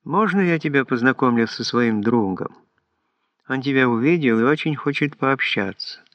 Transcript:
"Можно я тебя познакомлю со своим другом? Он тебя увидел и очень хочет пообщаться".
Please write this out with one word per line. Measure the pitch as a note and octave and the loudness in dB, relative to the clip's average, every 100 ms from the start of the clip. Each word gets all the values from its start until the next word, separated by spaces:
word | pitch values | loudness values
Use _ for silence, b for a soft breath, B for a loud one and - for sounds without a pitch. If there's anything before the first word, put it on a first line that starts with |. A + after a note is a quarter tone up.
"Можно | - E3+ G#3+ G3 | -4 -2 0 2
я | F3+ E3 | 0 0
тебя | D#3 C#3 B2+ | 0 0 0
познакомлю | B2 B2+ B2+ B2+ A#2 A2+ | 2 2 2 2 2 0
со | - | -4
своим | A2+ A#2 A#2 G#2+ | -4 0 0 0
другом? | G#2+ A#2+ G2 F#2 - - _ _ _ _ _ _ _ _ - | 2 2 0 -4 -8 -12 _ _ _ _ _ _ _ _ -8
Он | C3+ | -6
тебя | C3+ C3+ C3 | -2 2 2
увидел | A#2 C3+ E3+ C3+ A2+ | 2 2 2 2 2
и | |
очень | A#2+ D#3 D#3+ D3 | 2 0 -2 -4
хочет | D3 C#3 D3 - | -4 -2 -4 -2
пообщаться". | C3+ C3+ - - G2 - - - _ | -2 0 -2 -4 -4 -6 -14 -18 _